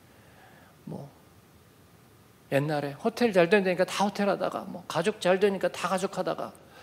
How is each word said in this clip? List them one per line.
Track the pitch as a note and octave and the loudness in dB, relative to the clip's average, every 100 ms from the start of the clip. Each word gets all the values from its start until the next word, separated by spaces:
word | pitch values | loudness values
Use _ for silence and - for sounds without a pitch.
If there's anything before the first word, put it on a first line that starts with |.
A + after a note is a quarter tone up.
| - - - - - - - - | -20 -20 -20 -20 -20 -20 -20 -20
뭐, | - - C#3+ - - - - - - - - - - - - - - | -14 -14 -14 -20 -20 -20 -20 -20 -20 -20 -20 -20 -20 -20 -20 -20 -2
옛날에 | C#3 D3 D3 C#3+ | 0 0 -2 -4
호텔 | C#3+ A3+ A3 A#3+ | -4 -4 0 2
잘 | F#3 E3+ | 4 6
되니까 | G#3 F#3 F3 | 4 4 2
다 | F3+ - | 0 0
호텔 | G3+ - G3+ | -2 0 0
하다가, | E3+ - G#2 - | 0 -2 -4 -8
뭐, | - - | -12 -6
가족 | D#3 F3 G#3 | -2 -2 0
잘 | F3 F#3 | 2 4
되니까 | G3+ G3 F3 | 4 2 -2
다 | - F3 | -2 -2
가족 | F#3 F#3 - | -2 -2 -4
하다가, | E3 - A#2 - - - | -4 -4 -8 -12 -20 -20